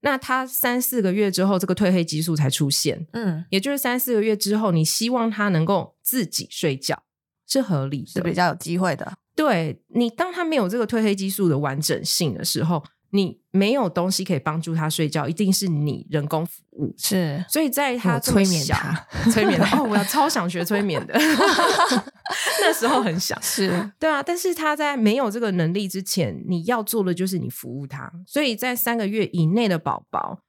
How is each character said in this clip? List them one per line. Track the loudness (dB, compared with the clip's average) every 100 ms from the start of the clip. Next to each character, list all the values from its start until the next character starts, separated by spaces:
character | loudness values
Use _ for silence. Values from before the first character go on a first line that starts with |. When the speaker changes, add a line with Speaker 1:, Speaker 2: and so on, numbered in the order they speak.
Speaker 1:
那 | 0 -2
他 | -2 -2 -2
三 | -2 0 0
四 | 0 0
个 | 0
月 | 2 2
之 | 2
后， | 2 2
这 | 0
个 |
褪 | 2 4
黑 | 4
激 | 2 -2
素 | 0 2
才 | 2
出 | 2 0
现。 | 2 0 -4 -6
Speaker 2:
嗯。 | -4 -2 -4 -2
Speaker 1:
也 | -2
就 | 0
是 | -2
三 | 0 -2
四 | 0
个 | 0
月 | 2 0
之 | 0 2
后， | 2
你 | 2
希 | 2 0 0
望 | 0 0
他 | 0 0
能 | 2
够 | 2 0 -2 _
自 | -4 -2
己 | -2 -4 -8
睡 | -2 -2 -2
觉， | -4 -6 _ _ _ _ _
是 | -2
合 | 2 0 0
理 | -6
的。 | -6
Speaker 2:
是 | -4
比 | -2
较 | 2 0
有 |
机 | 0 -4 -2
会 | 0
的。 | -2 -6 -12 _
Speaker 1:
对， | -2 2 2 0 -6 _
你 | 0 0
当 | 0 -4
他 | -2
没 | 0
有 | 0 0
这 | 0
个 | 0
褪 | 0
黑 | 0 0
激 | -2
素 | 0 2
的 | 2
完 | 0 -2
整 | -2 -2
性 | -2 0 0
的 | -2
时 | -4 0
候， | 0 0 -4 _ _
你 | 0 0 -4 _
没 | 0 2
有 | 2 0
东 | 0 0
西 | -2
可 | -2
以 | -2
帮 | 0 -4
助 | -2
他 | -2 0
睡 | 0 0
觉， | 0 -2
一 |
定 | 0 2
是 | 2 2
你 | 0 0 -2 -4
人 | -4 0
工 | -2 -4
服 | -10 _
务。 | -6 -6 -4
Speaker 2:
是。 | -2 0 0 -4 -2
Speaker 1:
所 | 0
以 | 0
在 | 0 0 0
他 | 0 0
这 | 2
么 | 4
小， | 4
Speaker 3:
我 |
催 |
眠 | 2 0
他。 | -2 -2 -4 -6 -2 2
Speaker 1:
催 | 4
眠 | 4 4
他。 | 4 2
哦， | 2
我 | 2
要 |
超 | 2 2 2
想 | 2 -2
学 | -2
催 | 0 0
眠 | 0 -2 -2
的。 | 2
<laughs> | 4 4 4 4 2 4 4 2 -2 _ -6 -4 -2 2
那 | 2
时 | 2 2
候 | 2
很 | 2 -2
想。 | -4 -4
Speaker 2:
是。 | -4 0 0 0 -2 -2
Speaker 1:
对 | 0
啊， | 0
但 | 0 -2
是 | 0
他 | 0 -2 0
在 | 0
没 | 2 2 2
有 | 0
这 | -2
个 | -2
能 | 2 0
力 | 0 -4
之 | -6
前， | -4 -2 -2 -4 -4
你 | -2
要 | 0 -2
做 | -2 -2
的 | 0
就 | 0 -2
是 | -2
你 | -6
服 | -8 -12
务 | -10 -10
他。 | -12 -14 -16 -6
所 | -2
以 | -2
在 | -2 -4 -4
三 | -2 -2
个 | -2
月 | -2 -2
以 | 2 2
内 | 2 2
的 | 0
宝 | -2 -6 _
宝 | -6 -6 -10